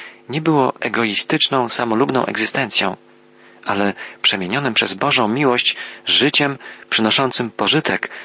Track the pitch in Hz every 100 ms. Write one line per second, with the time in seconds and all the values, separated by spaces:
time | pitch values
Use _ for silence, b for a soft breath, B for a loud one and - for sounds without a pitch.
0 | B B - 143 160 151 127 - 120 107
1 | 113 98 - 156 - 135 117 - 120 110
2 | 139 131 - 107 110 143 120 - 95 95
3 | - - _ - B B - 101 101 -
4 | B B - 104 90 127 139 107 101 95
5 | 143 131 107 123 139 123 - - B B
6 | - - 139 - 143 135 B B B -
7 | 110 104 131 - 117 - 101 156 - 95
8 | - B